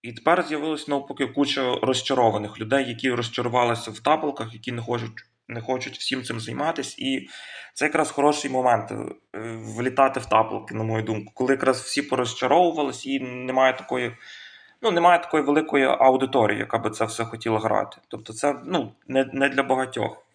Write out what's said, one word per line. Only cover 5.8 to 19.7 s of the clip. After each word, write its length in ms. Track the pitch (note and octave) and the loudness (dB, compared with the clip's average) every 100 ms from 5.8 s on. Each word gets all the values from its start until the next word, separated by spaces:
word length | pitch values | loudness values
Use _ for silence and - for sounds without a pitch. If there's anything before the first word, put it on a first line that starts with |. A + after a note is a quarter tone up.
| - - | -4 -8
всім 240 | - C3 | -6 -6
цим 180 | A#2+ A#2 | -6 -8
займатись. 580 | A2 B2 D3+ D#3+ B2 - | -6 -4 -2 -2 -8 -6
І 300 | C3 C3 - - - - - | -4 -4 -6 -18 -16 -16 -16
це 100 | - | -2
якраз 260 | D3+ D#3 D3+ | 0 2 0
хороший 400 | - D3 D3 C#3 | 2 2 2 -2
момент, 400 | C3 B2+ A2+ - | 2 4 2 0
е, 260 | A2 - - _ G2+ A2+ A2+ A2 A2 | -8 -8 -12 _ -12 -10 -10 -10 -4
влітати 440 | B2 B2+ C3+ C3 | -2 4 2 2
в 60 | A#2 | 2
тапалки, 480 | A2 A2+ G#2 - | 2 2 -2 -8
на 100 | A2 | -4
мою 180 | A2 A2+ | -2 -2
думку, 300 | G#2+ A2 - | -2 -6 -6
коли 180 | - B2+ | -4 0
якраз 280 | C3 C3 A#2 | 2 2 0
всі 220 | - - | -2 -6
порозчаровувались 1040 | - B2+ A#2+ - B2+ D#3 F3+ E3 C#3+ B2 B2+ | -2 -2 -2 -2 2 4 4 2 -4 -4 -6
і 140 | C3+ | -6
немає 520 | B2+ B2 B2+ C3 C3 | -6 -8 -2 4 4
такої, 440 | B2+ - B2+ A#2+ A2+ - - - - _ _ | 2 -4 -4 -4 -8 -20 -20 -20 -20 _ _
ну, 80 | A3+ | 0
немає 280 | E3+ F3 E3+ | 4 6 6
такої 240 | - D#3 | 4 0
великої 420 | C#3 D3 D#3 C#3+ | 2 2 2 2
аудиторії, 760 | C3 - C3 C3 C3 C3 G#2+ G#2 | 4 6 6 6 2 2 2 2
яка 200 | G#2+ A2+ | -2 -2
би 120 | G#2+ | -2
це 140 | G#2+ | -2
все 200 | A2+ - | -4 -4
хотіла 340 | A2+ A2+ A2+ A2 | -6 -4 0 0
грати. 380 | A2 G#2+ G2 - _ | 2 0 -2 -8 _
Тобто 240 | - - | -14 -12
це, 280 | A2+ D3 B2+ C#3 | -2 -2 -2 -4
ну, 260 | F3 A2+ _ - | -4 -4 _ -2
не, 160 | C3 C3 | 0 2
не 160 | C3+ C#3 | 0 0
для 140 | C3+ | 2
багатьох. 640 | C3 | 0